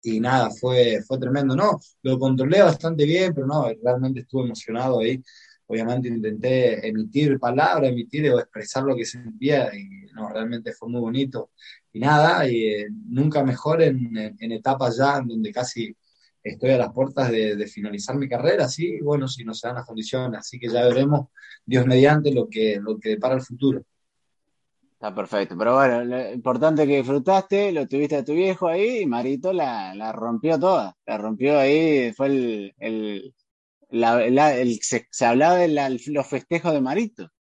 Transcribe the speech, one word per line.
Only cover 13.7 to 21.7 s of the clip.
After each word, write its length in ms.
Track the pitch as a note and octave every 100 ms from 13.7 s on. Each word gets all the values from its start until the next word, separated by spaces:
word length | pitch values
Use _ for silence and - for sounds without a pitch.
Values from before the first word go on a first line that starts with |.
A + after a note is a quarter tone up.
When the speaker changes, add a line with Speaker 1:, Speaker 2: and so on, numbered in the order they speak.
| E3
Speaker 1:
en, 340 | D#3+ C3 A#2 A2
en, 200 | G#2+ G2+
en 140 | A2+
etapas 460 | A2+ C3+ C3+ B2 A2+
ya 200 | C3+ C#3+
en 120 | A#2+
donde 240 | A2+ G#2+
casi 420 | B2 B2 - A2 - _ _ _ _
estoy 280 | G#2 F#2 B2+
a 60 | B2+
las 140 | A2
puertas 400 | A#2+ C3+ - B2+
de, 240 | A2+ G#2+ G#2
de 120 | G#2+
finalizar 500 | - G#2 G2+ G2+ C#3
mi 100 | C3+
carrera, 400 | A#2+ D3+ F#3+ C3
sí, 320 | D3 F3 E3+
bueno, 260 | D3 D3 C3
si 180 | B2+ A2+
no 80 |
se 140 | G#2+ A#2
dan 100 | B2
las 80 | A#2
condiciones, 560 | A2+ A2 C3 B2+ G#2+
así 180 | - A#2+
que 80 | A#2+
ya 160 | A#2
veremos, 440 | B2 B2 C#3 D3 C#3 - - -
Dios 200 | -